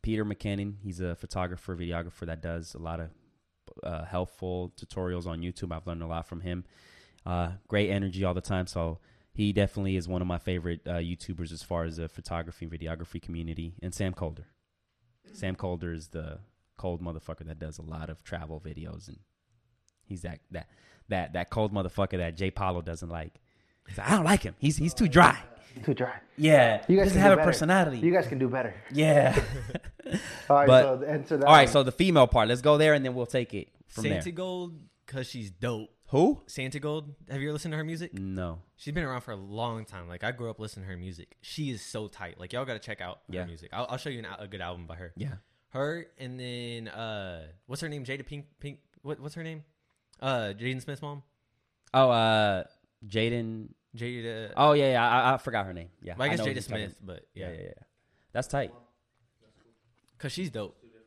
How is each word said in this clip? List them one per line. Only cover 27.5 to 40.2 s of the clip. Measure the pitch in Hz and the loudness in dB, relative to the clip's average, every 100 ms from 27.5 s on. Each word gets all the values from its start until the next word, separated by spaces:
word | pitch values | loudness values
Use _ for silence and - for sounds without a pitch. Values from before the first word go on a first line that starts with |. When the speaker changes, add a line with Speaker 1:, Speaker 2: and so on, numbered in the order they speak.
| 160 160 190 165 123 | 4 4 4 4 2
Speaker 2:
You | 165 | 4
guys | 180 123 | 4 2
can | 135 | 0
do | 127 | 0
better. | 131 117 98 - | 0 -4 -6 -6
Speaker 1:
Yeah. | 143 156 147 131 - - 127 113 - - - | 2 6 8 6 4 0 -6 -8 -10 -10 -14
<laughs> | - 185 - - - | -6 -6 -6 -14 4
Speaker 2:
All | 143 | 6
right, | 143 | 10
Speaker 1:
But, | 127 | 10
Speaker 2:
so | 135 127 | 8 2
the | 139 | 0
answer | 151 139 | -4 0
to | 151 | 4
that | 139 | 10
Speaker 1:
all | |
right, | 151 131 | 10 10
Speaker 2:
one. | |
Speaker 1:
so | 143 | 6
the | 127 | 4
female | - 185 160 123 | 2 6 8 8
part. | 120 107 | 8 4
Let's | 123 | 4
go | 143 147 | 6 8
there, | 156 | 8
and | 147 | 6
then | 131 123 | 2 -4
we'll | 120 | -2
take | 131 117 101 | -2 -2 -8
it | - _ _ | -10 _ _
from | - | -6
there. | 110 95 | -2 -2
Speaker 3:
Santigold, | 175 170 185 180 175 156 147 _ - | -4 -8 -6 -6 -8 -12 -20 _ -12
'cause | 131 127 | -10 -8
she's | 127 104 | -10 -12
dope. | 90 120 113 110 _ - | -6 -4 -4 -8 _ 0
Speaker 1:
Who? | 135 190 285 - | 4 4 4 -8
Speaker 3:
Santigold. | - 131 143 147 151 147 143 - | -8 -8 -6 -4 -6 -8 -18 -10
Have | 139 | -6
you | 143 | -4
ever | |
listened | 151 165 | -6 -6
to | 151 | -6
her | |
music? | 156 165 175 | -6 -8 -10
Speaker 1:
No. | 98 95 95 87 85 - _ | -8 -6 -6 -6 -8 -16 _
Speaker 3:
She's | - | -8
been | 151 | -6
around | 147 127 | -4 -6
for | 120 | -8
a | 101 | -14
long | 98 107 120 113 107 | -10 -8 -6 -6 -10
time. | 95 85 | -14 -14
Like, | 87 | -8